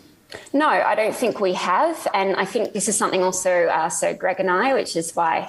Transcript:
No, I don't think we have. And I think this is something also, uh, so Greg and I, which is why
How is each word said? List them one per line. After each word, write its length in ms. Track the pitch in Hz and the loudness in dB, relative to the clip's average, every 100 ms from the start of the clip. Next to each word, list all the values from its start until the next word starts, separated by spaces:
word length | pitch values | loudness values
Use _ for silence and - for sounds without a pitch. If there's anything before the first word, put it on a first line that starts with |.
| - - _ - - | -20 -20 _ -20 -2
No, 160 | 277 302 | 2 4
I 260 | 214 - | 4 2
don't 200 | - 214 | 2 0
think 260 | - 226 - | 0 -2 0
we 140 | 190 | -2
have. 520 | 185 185 190 320 320 - | 0 0 2 2 0 -2
And 240 | 196 190 190 | 0 0 0
I 80 | |
think 300 | 190 240 196 | -2 -2 -2
this 120 | 208 214 | -2 -2
is 120 | 190 | 0
something 240 | 202 185 | 0 2
also, 420 | 180 180 185 180 165 | 0 0 0 2 2
uh, 200 | 160 165 | 2 -2
so 260 | - 170 | -2 -2
Greg 260 | - 185 180 | -2 -2 0
and 100 | 190 | 0
I, 240 | 180 262 | 2 2
which 200 | 262 - | 0 0
is 220 | 165 165 - | -4 -4 -2
why 320 | 165 170 | 0 0